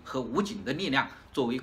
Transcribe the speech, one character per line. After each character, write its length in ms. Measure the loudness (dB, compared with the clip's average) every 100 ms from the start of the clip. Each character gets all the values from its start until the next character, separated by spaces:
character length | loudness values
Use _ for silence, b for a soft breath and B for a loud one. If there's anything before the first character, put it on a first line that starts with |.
和 160 | -6 -4
武 220 | 0 0
警 200 | 0 -2
的 80 | -4
力 160 | -2 2
量， 180 | 2 0 B B
作 140 | 0 2
为 120 | 0